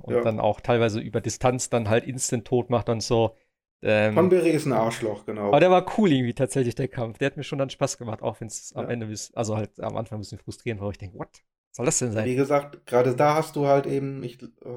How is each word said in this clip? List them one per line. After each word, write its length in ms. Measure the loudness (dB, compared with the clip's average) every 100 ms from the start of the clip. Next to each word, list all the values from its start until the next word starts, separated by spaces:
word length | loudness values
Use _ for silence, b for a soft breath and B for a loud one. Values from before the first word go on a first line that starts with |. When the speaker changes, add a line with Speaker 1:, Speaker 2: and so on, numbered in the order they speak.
Speaker 1:
Und 120 | -2
Speaker 2:
Ja. 80 | 0
Speaker 1:
dann 180 | 0 2
auch 200 | 0 0
teilweise 400 | 0 2 2 0
über 200 | -4 -4
Distanz 480 | -4 0 0 0 -2
dann 200 | -2 2
halt 160 | 0
instant 420 | 0 -6 -4 -4 0
tot 240 | -2 2
macht 180 | -2 0
und 140 | -4
so. 340 | 0 2 2 b b _ _ _
Ähm, 320 | 2 2 4
Speaker 2:
Tomberry 360 | 4 4 4 4
ist 140 | 2 0
ein 60 |
Arschloch, 540 | 0 0 -2 -6 -6 -8
genau. 220 | -4 2
Speaker 1:
aber 120 | 6
der 100 | 6
war 280 | 6 2 2
cool 120 | 4
irgendwie 200 | 4 2
tatsächlich, 420 | -2 -2 0 -2 -2
der 120 | -6
Kampf. 300 | -6 -8 -4
Der 80 | -4
hat 100 | -4
mir 60 |
schon 160 | -8 -4
dann 100 | -6
Spaß 300 | -2 -4 -4
gemacht, 240 | -10 -6
auch 180 | -6 -6
wenn's 320 | -12 -12 -12
am 100 | -10
Speaker 2:
Ja. 60 | -6
Speaker 1:
Ende 160 | -6 -6
bis-, 280 | -10 -10
also 220 | -6 -4 -4
halt 220 | -6 -8
am 160 | -8 -6
Anfang 220 | -8 -10
ein 20 |
bisschen 160 | -10 -14
frustrierend 420 | -14 -10 -8 -6
war, 60 | -6
wo 20 |
ich 40 | -8
denk, 140 | -12
"What? 140 | -12 -14
Was 440 | _ _ _ _ -2
soll 100 | 0
das 120 | 0
denn 140 | 0
sein?" 120 | 0
Speaker 2:
Wie 120 | 0 0
gesagt, 500 | 2 0 0 -12 0
gerade 280 | 2 4
da 200 | 4 4
hast 220 | 2 0 0
du 100 | 4
halt 180 | 4 4
eben, 360 | -2 -4 -8
ich, 160 | -12 -14 -20 _ -16